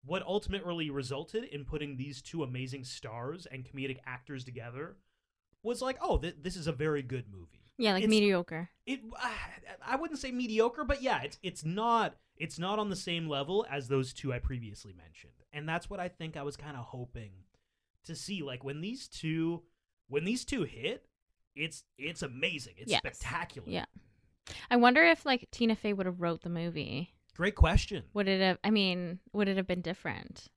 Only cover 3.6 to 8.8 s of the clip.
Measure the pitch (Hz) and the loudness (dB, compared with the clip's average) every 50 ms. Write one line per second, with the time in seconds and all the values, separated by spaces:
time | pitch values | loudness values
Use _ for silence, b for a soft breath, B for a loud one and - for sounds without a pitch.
3.6 | 127 - - 139 135 135 131 131 - 131 127 123 _ - 143 131 123 131 120 120 | -12 -10 -8 -6 -4 -4 -6 -6 -8 -12 -12 -12 _ -10 -10 -10 -10 -10 -12 -10
4.6 | 113 120 120 131 156 175 202 _ _ _ _ _ _ _ _ _ _ _ _ _ | -10 -10 -8 -10 -10 -10 -12 _ _ _ _ _ _ _ _ _ _ _ _ _
5.6 | - 214 240 - 254 262 262 262 330 370 208 135 135 160 - 147 139 185 175 185 | -4 -4 -2 -2 -2 -4 -2 -2 0 2 2 2 0 -2 -6 -4 -6 -6 -6 -2
6.6 | 147 160 147 123 151 156 151 147 131 120 131 127 120 101 98 95 85 - _ _ | -2 -2 -2 0 0 0 0 0 -2 -4 -6 -6 -6 -10 -14 -16 -18 -18 _ _
7.6 | _ _ _ - 240 214 - 190 220 220 214 214 208 202 190 175 175 - 165 160 | _ _ _ 2 4 4 6 6 6 6 8 8 8 8 6 6 2 0 -6 -8
8.6 | 175 - _ _ | -8 -8 _ _